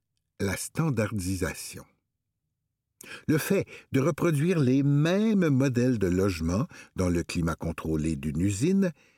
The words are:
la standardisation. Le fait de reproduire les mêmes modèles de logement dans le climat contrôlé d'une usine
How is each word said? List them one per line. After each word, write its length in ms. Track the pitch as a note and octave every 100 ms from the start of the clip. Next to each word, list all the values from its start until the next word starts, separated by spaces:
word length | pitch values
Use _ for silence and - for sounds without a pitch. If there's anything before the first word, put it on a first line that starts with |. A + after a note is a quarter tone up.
| _ _ _ -
la 180 | G2 E2+
standardisation. 1300 | - - D#3+ A2+ G#2 G#2+ F2+ F#2+ E2+ D#2 - - - _ _ _ _ _ _ _ _ _ _ - - - -
Le 100 | D3+
fait 300 | - G3 - - -
de 100 | C3+
reproduire 600 | C#3+ D#3 E3+ D3 E3 F3
les 240 | B2+ C3+
mêmes 640 | C#3+ C#3+ D#3+ F#3+ A3 G3+ E3+
modèles 500 | C3 C#3 A#2+ B2 A#2+
de 80 | F#2+
logement 640 | F2+ G2+ F2 D#2+ F#2 - - -
dans 140 | - F2+
le 160 | E2+
climat 320 | E2 F2+ E2 D#2
contrôlé 580 | E2+ D2+ D#2+ D#2+ D#2
d'une 260 | D2+ D2+ D2
usine 520 | G2 G2 D3+ G3 F#3+ - _